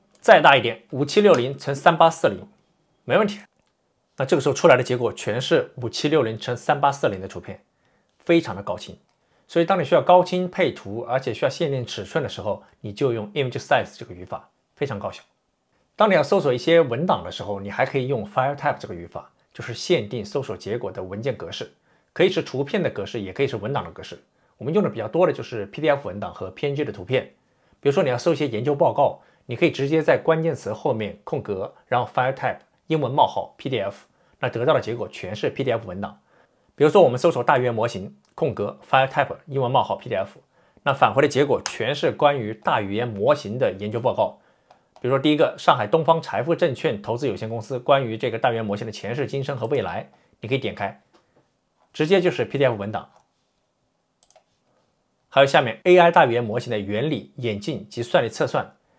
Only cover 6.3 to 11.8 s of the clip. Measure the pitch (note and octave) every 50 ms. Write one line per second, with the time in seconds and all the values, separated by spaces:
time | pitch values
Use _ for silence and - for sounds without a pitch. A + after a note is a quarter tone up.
6.3 | A2+ A2+ - A#2+ B2 A#2 - - D3 C#3 C#3+ C#3 C#3 - - B2 G2 F#2 F#2+ F#2+
7.3 | - F2 - - F2+ - _ _ _ _ _ _ _ _ _ _ _ _ _ -
8.3 | E3+ E3+ - B2 F#2 G2 G2+ G#2 F#2 - - - - - _ _ _ _ _ _
9.3 | _ _ _ - - E3+ - F#3+ G3 F3+ C#3+ C3+ F3 D3+ C3+ - F3+ F#3 F3 -
10.3 | F#3 F3+ F3+ F3 - G3 F3 B2+ - - - G2 G#2 A#2 - - B2+ C3 - B2+
11.3 | G#2+ - D3+ B2+ - - E3+ C#3+ C#3 B2+